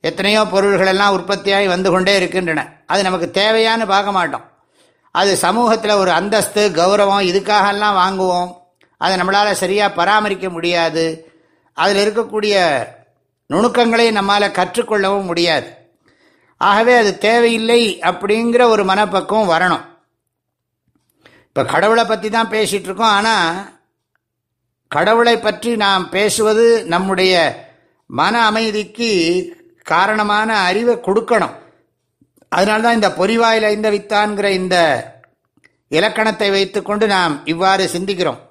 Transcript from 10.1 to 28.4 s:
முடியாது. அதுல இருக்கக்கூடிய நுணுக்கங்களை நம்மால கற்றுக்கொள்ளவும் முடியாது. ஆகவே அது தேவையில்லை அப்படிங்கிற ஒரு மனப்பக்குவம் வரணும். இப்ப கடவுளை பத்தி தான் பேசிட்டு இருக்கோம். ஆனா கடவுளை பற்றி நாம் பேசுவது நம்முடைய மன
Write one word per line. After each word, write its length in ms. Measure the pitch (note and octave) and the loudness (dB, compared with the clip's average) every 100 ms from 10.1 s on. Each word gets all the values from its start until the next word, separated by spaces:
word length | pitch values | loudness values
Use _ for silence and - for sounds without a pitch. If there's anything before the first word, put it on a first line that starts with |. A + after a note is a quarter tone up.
| G#3+ G#3+ G3 F#3+ | 2 0 -4 -6
முடியாது. 840 | E3+ E3+ F3 E3 D#3+ D#3+ D#3+ - _ _ _ _ | -4 -2 0 0 0 -4 -6 -16 _ _ _ _
அதுல 320 | - F3 G3 G#3 | -2 0 2 0
இருக்கக்கூடிய 800 | G#3 A3+ G#3+ G#3 G3 F3 C3+ A2 - _ _ _ _ _ | -2 -4 -4 0 2 2 0 -4 -14 _ _ _ _ _
நுணுக்கங்களை 640 | D3+ A#3 A#3+ A#3 A#3 A#3 | 0 0 2 2 2 2
நம்மால 400 | G#3+ G3 G3+ G3+ | 0 0 0 0
கற்றுக்கொள்ளவும் 720 | G3+ F3+ A#3 A3+ G#3 F#3+ G3+ | 0 -2 -4 -2 -2 0 -2
முடியாது. 500 | F#3+ E3+ E3+ D3+ A#2 - _ _ _ _ _ _ _ _ | -2 -2 0 0 -4 -20 _ _ _ _ _ _ _ _
ஆகவே 360 | F#3+ G3+ A#3 | 2 2 4
அது 240 | B3 G#3+ F#3 | 4 2 0
தேவையில்லை 840 | G#3 A#3 A#3 A3+ A3+ A#3+ A3+ F3 | 0 2 2 0 2 2 2 -2
அப்படிங்கிற 600 | E3 F3 G3+ A3 A#3 A#3+ | -4 -4 -2 0 2 2
ஒரு 220 | A#3+ A3 | 4 2
மனப்பக்குவம் 680 | F#3+ F#3+ G#3 F#3+ D#3+ G#3+ G3 | 2 0 0 -2 -2 -2 0
வரணும். 360 | E3 F3+ D#3+ - _ _ _ _ _ _ _ _ _ _ _ _ _ - _ _ | 2 0 -2 -6 _ _ _ _ _ _ _ _ _ _ _ _ _ -20 _ _
இப்ப 180 | - A#2+ | -4 -4
கடவுளை 380 | D#3+ G3+ A#3 | 0 0 0
பத்தி 260 | A3 G#3+ G#3+ | 0 -4 -2
தான் 200 | A3+ A3+ | -4 -2
பேசிட்டு 240 | G#3+ G3+ | -2 -2
இருக்கோம். 340 | G3 E3+ F#3+ A3+ | -4 -8 -2 0
ஆனா 640 | G3+ A3 G#3+ E3 F3+ G3+ _ _ _ _ _ _ _ _ _ _ _ _ | 0 0 0 -2 -4 -12 _ _ _ _ _ _ _ _ _ _ _ _
கடவுளை 520 | D3 F#3 A3+ A#3 A#3 | -2 2 4 2 2
பற்றி 360 | G#3+ G#3+ A#3 A3+ | -2 -4 -4 -2
நாம் 340 | G3+ F#3+ E3+ | 0 0 -2
பேசுவது 760 | F#3 G#3 - G#3+ G#3+ A#3 A3+ E3 | -2 -2 0 0 4 4 2 0
நம்முடைய 800 | E3+ F#3+ F#3 F#3 F3+ D3+ - - _ _ _ _ | -2 -2 0 2 2 2 -2 -18 _ _ _ _
மன 380 | - F3 A#3 | -2 0 2